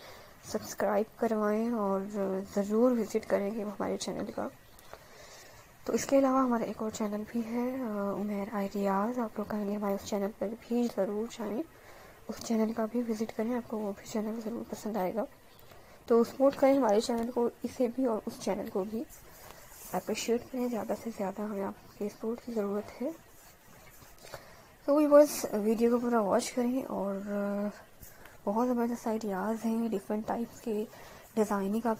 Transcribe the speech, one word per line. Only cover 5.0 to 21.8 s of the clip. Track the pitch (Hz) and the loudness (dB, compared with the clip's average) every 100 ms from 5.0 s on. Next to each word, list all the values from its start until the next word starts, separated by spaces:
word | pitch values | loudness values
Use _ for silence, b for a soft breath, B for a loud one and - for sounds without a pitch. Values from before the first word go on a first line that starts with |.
| B B B B B B B - - | B B B B B B B -14 -2
तो | |
इसके | 233 - 277 | -2 4 4
अलावा | 269 262 | 6 4
हमारा | 262 233 208 | 4 2 -2
एक | 208 | -4
और | 220 | -6
channel | - 214 208 | -4 -4 -4
भी | 214 233 | -6 -6
है, | 220 240 247 262 | -4 -2 -2 -4
अ, | 240 208 202 196 | -4 -4 -2 -2
उमेर | 208 202 196 | -2 -4 -4
आइडियाज़। | 208 196 202 196 190 214 247 | -4 -4 -2 0 0 0 -2
आप | 220 - | -4 -4
लोग | 202 | -4
कहेंगे | 214 202 | -4 -2
हमारे | 208 202 196 | -2 -2 -2
उस | - | -2
चैनल | 208 202 | -2 -2
पर | - 196 | -4 -6
भी | 233 - 240 240 | -6 -4 0 0
ज़रूर | 220 196 208 233 | 0 -2 -2 -6
जाएं, | - 214 214 330 B B B B B - | -6 -6 -4 -6 B B B B B -12
उस | - | -10
channel | - 226 220 | -2 0 0
का | 226 220 | 0 -2
भी | 240 | -2
visit | 233 220 220 | -2 -2 -4
करें, | - 220 247 | -4 -2 -2
आपको | 233 214 | -4 -6
वो | 208 | -6
भी | 202 - | -6 -6
channel | 233 214 233 | -4 -4 -4
ज़रूर | 220 233 | -6 -8
पसंद | - - 208 214 | -8 -8 -4 -2
आएगा। | 185 220 - - - B B B B B - | -2 -2 -4 -8 -20 B B B B B 4
तो | 233 | 6
support | 233 - 269 277 | 6 4 4 6
करें | 269 277 | 6 6
हमारे | 226 202 | 6 4
channel | 233 233 233 | 2 0 -2
को, | 240 233 - 240 | 0 0 0 -6
इसे | - 240 | 0 0
भी | 240 262 | 2 0
और | 214 - | 0 -4
उस | - | -6
channel | - 196 220 | -4 -2 -2
को | 208 | -4
भी। | 214 220 311 - - B B B B - - | -2 -4 -8 -14 -20 B B B B -18 -6
Appreciate | 180 - 214 - 233 | -6 -4 -4 0 -2
करें, | - 254 247 | -2 -4 -2
ज़्यादा | 226 220 202 | -2 -2 -4
से | 233 | -6
ज़्यादा | 220 190 202 | -4 -4 -4
हमें | 208 202 | -6 -4
आपके | 196 214 | -6 -6